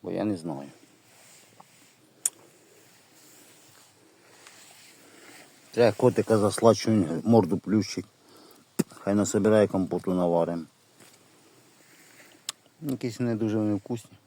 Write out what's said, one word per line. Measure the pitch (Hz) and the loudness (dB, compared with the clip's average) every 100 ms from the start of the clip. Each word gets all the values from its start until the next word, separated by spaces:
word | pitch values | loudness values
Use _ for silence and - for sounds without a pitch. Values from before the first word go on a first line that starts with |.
Бо | 90 | -8
я | 92 | -6
не | 101 92 | -4 -6
знаю. | 82 69 69 - - _ _ - - - - _ - _ - _ _ _ - - - _ _ - - _ _ _ - - - - - - - _ _ _ _ - - - - - - - - - - - - - - | -8 -10 -12 -20 -20 _ _ -20 -20 -20 -20 _ -20 _ -20 _ _ _ -8 -8 -20 _ _ -20 -20 _ _ _ -20 -20 -20 -20 -20 -20 -20 _ _ _ _ -20 -20 -20 -20 -20 -20 -20 -20 -20 -20 -20 -20 -20 -12
Треба | - 117 104 | 2 2 4
котика | 127 110 104 110 | 2 2 0 2
заслати, | 101 - 113 107 | 2 2 4 4
що | - | 2
він | 110 85 82 - | 0 0 -2 4
морду | 117 92 90 | 4 4 -2
плющить. | - 107 98 - - _ _ - - - _ _ - | -2 -2 -2 -8 -12 _ _ -20 -20 -20 _ _ -12
Хай | - - 101 | -8 -2 0
насобирає, | 101 104 101 107 101 | 0 0 2 4 4
компоту | 98 92 87 - | 0 -2 -4 -2
наварим. | 90 87 85 82 85 80 _ _ _ - - _ _ _ _ _ _ _ - - - - - - - _ _ | -2 2 2 0 -4 -10 _ _ _ -20 -20 _ _ _ _ _ _ _ -20 -20 -20 -20 -20 -16 -16 _ _
Якісь | 156 127 127 113 | -8 -6 -8 -6
не | 123 113 | -4 -2
дуже | 110 107 | -2 -2
вони | 107 | -2
вкусні. | 104 - 120 - - | -4 -6 -10 -10 -20